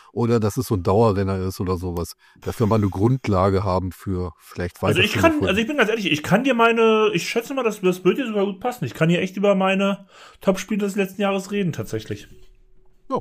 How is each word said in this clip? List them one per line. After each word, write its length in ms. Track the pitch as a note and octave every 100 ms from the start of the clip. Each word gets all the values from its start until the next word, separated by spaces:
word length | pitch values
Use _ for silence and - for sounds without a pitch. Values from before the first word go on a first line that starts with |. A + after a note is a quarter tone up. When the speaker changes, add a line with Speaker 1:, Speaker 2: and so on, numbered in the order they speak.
| -
Speaker 1:
oder 280 | A2 A#2 A#2
dass 160 | G#2 B2
es 100 | A2+
so 80 |
ein 80 | G2+
Dauerrenner 560 | F2 G2 A#2 G2 F#2+ F#2+
ist 220 | F#2 -
oder 160 | F#2 F2+
sowas. 380 | F2+ E2+ E2+ - _ _
Dass 180 | - -
wir 80 | G#2+
mal 80 |
eine 160 | A2 G2+
Grundlage 720 | F#2+ A2 C3 - F#2+ G2+ F#2+
haben 300 | F#2+ F#2 F#2
für 400 | - - F2+ F2+ -
vielleicht 440 | - - F2 -
Speaker 2:
Also 180 | - -
ich 160 | G#3+ A2
Speaker 1:
weiterführende 60 |
Speaker 2:
kann, 100 | E4 D4+
Speaker 1:
Folgen. 80 | F#3+
Speaker 2:
also 140 | F#3+
ich 60 | A#3
bin 80 | D4
ganz 120 | G#3+
ehrlich, 220 | A3+ F#3+
ich 120 | D3
kann 180 | - G3+
dir 120 | C4+
meine, 560 | A#3 A#3 A#3 A3+ A3 G#3+
ich 140 | E3+ -
schätze 260 | A#3 A#3
mal, 80 | C4+
das, 180 | A#3 G3+
das 240 | F#3 F3+
wird 140 | F3 G#3+
dir 80 | A#3+
sogar 180 | G#3
gut 140 | G3+ F#3+
passen. 260 | B3 A#3+
Ich 100 | B2
kann 140 | - D#3+
hier 140 | E3+
echt 140 | F#3+ F#3+
über 180 | G3+
meine 520 | F#3+ F#3+ F#3+ G3 G3 - - - -
Top-Spiele 440 | - F#3+ - G#3
des 120 | G3+ G3
letzten 260 | F#3+ F#3+
Jahres 300 | G3+ G3 F#3+
reden, 200 | G3+ F3+
tatsächlich. 560 | B2 G#2 A2 - G#2 - - - - _ - - - -
Speaker 1:
Ja. 100 | C4